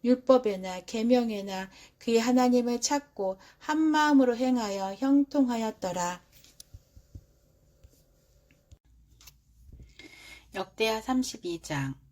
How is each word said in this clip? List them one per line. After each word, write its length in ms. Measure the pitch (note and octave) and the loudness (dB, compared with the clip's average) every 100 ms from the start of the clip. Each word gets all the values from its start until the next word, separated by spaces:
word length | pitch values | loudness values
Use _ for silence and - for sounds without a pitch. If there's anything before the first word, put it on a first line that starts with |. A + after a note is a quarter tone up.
율법에나 760 | A#3+ B3 - B3+ A#3 F#3+ F#3 F#3 - | 4 2 6 4 4 -6 -8 -10 -8
계명에나 840 | A3+ A#3 B3 A#3 G#3 G3 F#3+ F#3+ - - _ | -4 2 2 2 -6 -8 -10 -10 -16 -20 _
그의 200 | - A3+ | 0 0
하나님을 600 | A3+ B3+ B3+ B3 A#3+ A#3+ | 2 2 4 2 0 -4
찾고 580 | - C#4+ - - F#3+ F#3+ - _ | -2 -4 -6 -8 -8 -8 -14 _
한 200 | - D#4 | -4 0
마음으로 580 | D#4 D#4 D4+ C#4 B3+ A#3 | 2 2 4 6 4 2
행하여 580 | B3+ B3 G#3 G3 F#3+ G3 | 0 0 -2 -4 -6 -4
형통하였더라. 1200 | C4+ C#4+ C#4 D4 B3+ A#3 A3 - F#3 F3+ F3 F3+ _ - - _ - - _ - _ - _ _ _ _ _ _ - _ _ _ _ _ _ _ _ - _ _ _ _ - _ _ _ - - - - - - - - _ | 2 2 2 0 0 0 -4 -6 -8 -4 -6 -6 _ -20 -20 _ -20 -20 _ -20 _ -20 _ _ _ _ _ _ -20 _ _ _ _ _ _ _ _ -20 _ _ _ _ -20 _ _ _ -20 -20 -20 -20 -20 -20 -20 -20 _
역대하 460 | F#3+ F#3 - A3 A3 | -10 -10 -2 -2 -2
삼십이 640 | A3 B3+ B3+ A3+ F3 E3 | -2 -2 -2 -6 -8 -8
장. 320 | - C#3+ C3+ C3 _ | -6 -6 -4 -8 _